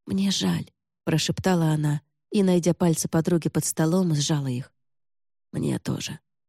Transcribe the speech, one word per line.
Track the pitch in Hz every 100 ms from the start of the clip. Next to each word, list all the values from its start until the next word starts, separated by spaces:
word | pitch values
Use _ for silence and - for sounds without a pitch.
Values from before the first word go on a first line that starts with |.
| -
"Мне | 196 196
жаль", | 190 190 165 - _ _ _
прошептала | - 160 - - 190 175 160
она | 156 151 147 - _ _
и, | 214
найдя | 185 180 170
пальцы | 165 175 156 -
подруги | 165 160 175 156
под | 156 -
столом, | - 160 180 180 147
сжала | 143 151 135
их. | 123 - _ _ _ _ _ _ _ _
"Мне | 139 143 131
тоже". | - - - 147 _ _